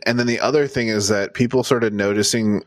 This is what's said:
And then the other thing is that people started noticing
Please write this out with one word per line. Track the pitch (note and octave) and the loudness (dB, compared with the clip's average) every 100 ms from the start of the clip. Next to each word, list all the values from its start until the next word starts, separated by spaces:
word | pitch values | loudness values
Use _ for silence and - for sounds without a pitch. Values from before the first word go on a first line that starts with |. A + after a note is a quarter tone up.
| - | -2
And | A#2+ | 0
then | A#2+ | 0
the | A#2 | 0
other | A2+ D3 C#3+ | 0 0 0
thing | C3 A#2 | -2 -2
is | G#2+ G2 | 0 0
that | G#2 G2 - | 0 -2 -2
people | A#2+ C3 | 0 0
started | A#2+ B2 A2+ | 0 0 0
noticing | G#2 G2+ G#2 G2+ A#2+ A2 G2+ | 0 0 0 0 0 0 -2